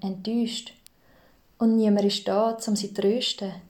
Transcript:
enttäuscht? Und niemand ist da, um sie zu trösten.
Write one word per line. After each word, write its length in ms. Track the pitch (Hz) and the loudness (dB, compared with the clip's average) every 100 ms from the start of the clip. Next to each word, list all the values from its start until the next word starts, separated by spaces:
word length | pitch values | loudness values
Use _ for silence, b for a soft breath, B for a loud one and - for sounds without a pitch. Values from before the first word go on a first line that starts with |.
enttäuscht? 720 | 196 190 214 233 233 - - - - b b b b b b - | -8 -6 -4 -2 -2 -4 -14 -20 -20 b b b b b b 0
Und 160 | 233 226 | 2 4
niemand 280 | 214 202 202 | 4 4 4
ist 220 | 202 - | 0 -2
da, 300 | 196 226 226 - | 0 0 -2 -2
um 100 | 208 | -2
sie 160 | 208 | -2
zu 80 | 202 | 0
trösten. 540 | 196 233 - - 196 185 - | 0 2 -2 -6 -8 -10 -16